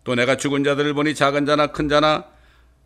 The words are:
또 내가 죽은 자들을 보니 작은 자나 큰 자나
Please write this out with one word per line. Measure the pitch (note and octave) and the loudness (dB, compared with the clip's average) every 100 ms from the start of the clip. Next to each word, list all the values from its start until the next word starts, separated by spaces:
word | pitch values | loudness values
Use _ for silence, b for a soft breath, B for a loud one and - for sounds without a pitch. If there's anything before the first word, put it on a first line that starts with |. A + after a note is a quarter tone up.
| - | -6
또 | A#2+ | -2
내가 | B2 B2+ | 0 0
죽은 | C#3+ C#3 | 0 0
자들을 | C#3+ C#3 D3 | 0 0 0
보니 | C#3+ D3+ C#3+ | 0 -2 0
작은 | C#3 C#3+ C#3+ | 0 0 0
자나 | D3 D3 | 2 0
큰 | - D3+ | -2 0
자나 | D3 D#3 D3+ - b b b b b | 2 2 0 -6 b b b b b